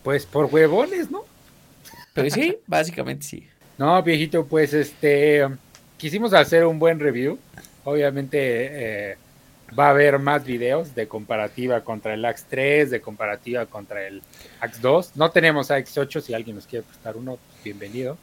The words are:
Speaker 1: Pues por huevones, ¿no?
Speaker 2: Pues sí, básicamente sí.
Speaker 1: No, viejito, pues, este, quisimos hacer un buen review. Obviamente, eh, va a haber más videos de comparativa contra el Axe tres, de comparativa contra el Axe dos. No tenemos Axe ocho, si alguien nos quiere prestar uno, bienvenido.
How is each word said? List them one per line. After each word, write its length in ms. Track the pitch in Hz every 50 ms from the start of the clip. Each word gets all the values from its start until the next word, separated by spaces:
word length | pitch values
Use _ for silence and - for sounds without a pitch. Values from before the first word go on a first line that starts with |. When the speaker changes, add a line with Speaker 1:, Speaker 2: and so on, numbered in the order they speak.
Speaker 1:
Pues 240 | _ 131 139 139 -
por 200 | - - 147 147
huevones, 680 | 123 135 160 160 151 160 208 277 359 392 359 320 -
¿no? 140 | 285 403 - _ _ _ _ _ _ _ _ _ _ _ _ - - - - _ _
Speaker 2:
Pues 180 | 151 131 147
sí, 280 | 160 220 302 349 415 453 _
básicamente 600 | - - 156 156 170 165 - - - 139 143 -
sí. 200 | - - - - _ _ _ _ _ _
Speaker 1:
No, 240 | - 135 151 175 185 165
viejito, 440 | 170 165 147 160 151 - 170 151
pues, 260 | 135 160 156 151 147 147
este, 720 | 151 143 147 - - - 147 143 143 147 151 147 147 139 135 135 131 _ _ - - _ _ _
quisimos 360 | - 160 151 156 208 233 226 190
hacer 300 | 170 143 - 165 165 170
un 160 | 165 160 156
buen 180 | 160 165 165
review. 400 | 156 147 147 120 120 127 143 202 - _ _ - - - - _ _ _
Obviamente, 540 | 139 147 151 143 143 135 139 139 135 143 147
eh, 760 | 135 131 120 117 127 135 147 143 120 110 107 101 104 98 98 _ _ _ _ _ _ _ _ _ _ - -
va 100 | 131 143
a 20 | 147
haber 280 | 139 143 147 147 139
más 280 | 139 139 143 147 143 123
videos 500 | 127 123 117 120 123 135 160 170 147 123
de 140 | 117 110 107
comparativa 760 | - 110 104 - 117 107 107 107 - - 123 123 120 113 -
contra 300 | - 113 107 - 110 107
el 100 | 110 113
Axe 220 | 117 113 - - _
tres, 400 | - 131 135 139 147 151 147 127
de 120 | 123 110
comparativa 640 | - 113 107 - 110 104 104 - _ 120 120 120 113
contra 420 | - - 107 101 _ 104 101 98
el 140 | 98 98 95 - _ - - - - - -
Axe 180 | 117 117 - 117
dos. 380 | 117 127 147 175 180 - _
No 120 | 135 156 165
tenemos 400 | - 180 160 160 151 143 131 -
Axe 280 | 143 139 131 - - 147
ocho, 220 | 139 139 - 156
si 120 | - - 117
alguien 220 | 113 113 113 107
nos 120 | 101 -
quiere 160 | _ - 117 107
prestar 340 | _ - - - 117 107
uno, 200 | 113 127 131 127 123 _ _ _ - -
bienvenido. 520 | 107 101 101 104 101 107 127 131 127 156 -